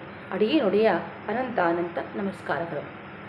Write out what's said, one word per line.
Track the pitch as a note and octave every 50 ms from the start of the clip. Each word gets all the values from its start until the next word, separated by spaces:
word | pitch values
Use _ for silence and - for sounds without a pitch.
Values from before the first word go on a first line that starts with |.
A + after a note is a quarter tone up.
| - - - - - -
ಅಡಿಯೇ | F#3+ F#3 G#3 A3+ D4+ D#4
ನುಡಿಯ | A#3+ F#3+ F3 G#3 A3 G#3+ F3+ E3+ - - - - - -
ಅನಂತ | G#3 B3 C4 B3+ - F#3+
ಅನಂತ | F3+ E3+ E3+ F3 E3+ E3+ - - - - -
ನಮಸ್ಕಾರಗಳು. | A3 G3 G3 F#3 - - - D#3 C#3+ E3+ E3 D3+ C#3+ - - - - - - - - -